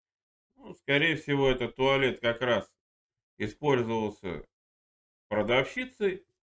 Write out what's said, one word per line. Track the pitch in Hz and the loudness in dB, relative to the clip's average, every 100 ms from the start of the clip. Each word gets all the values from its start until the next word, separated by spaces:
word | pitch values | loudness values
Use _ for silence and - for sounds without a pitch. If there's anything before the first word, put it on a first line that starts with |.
| _ _ _ _ _ _ | _ _ _ _ _ _
Ну, | 220 | -20
скорее | - - 143 165 156 | -14 -2 2 2 0
всего, | 147 139 135 | -2 2 2
этот | 127 113 - | 2 -2 0
туалет | 131 135 127 - | 2 2 0 0
как | 120 113 | -2 0
раз | 127 107 - _ _ _ _ _ _ - | 0 0 -2 _ _ _ _ _ _ -8
использовался | 104 - 147 131 113 113 107 - 92 76 - _ _ _ _ _ _ _ _ | -8 -2 0 2 0 -2 -4 -6 -10 -10 -12 _ _ _ _ _ _ _ _
продавщицей. | 107 104 127 135 254 254 - 202 185 - _ | -2 2 2 0 -6 -10 -2 -2 -2 -12 _